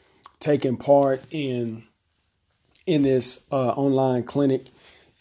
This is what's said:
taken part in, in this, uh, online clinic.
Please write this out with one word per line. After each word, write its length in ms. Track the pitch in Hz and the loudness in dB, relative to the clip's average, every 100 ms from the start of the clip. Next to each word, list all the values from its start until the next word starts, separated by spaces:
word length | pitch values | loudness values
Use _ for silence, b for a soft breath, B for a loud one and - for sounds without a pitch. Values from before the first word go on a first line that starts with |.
| B B B - | B B B -8
taken 380 | 156 147 139 117 | -2 0 0 -2
part 440 | - 143 139 135 - | 4 4 4 0 -4
in, 540 | 160 139 123 117 113 - _ _ _ _ _ _ _ _ _ - | -8 -4 -4 -6 -8 -16 _ _ _ _ _ _ _ _ _ -2
in 160 | 156 | 0
this, 440 | 139 131 117 - - | 2 0 0 -6 -4
uh, 160 | 139 127 | -2 -2
online 520 | 139 139 131 131 127 | 0 0 2 2 0
clinic. 460 | 120 147 143 135 - b b b b _ | -2 0 0 0 -4 b b b b _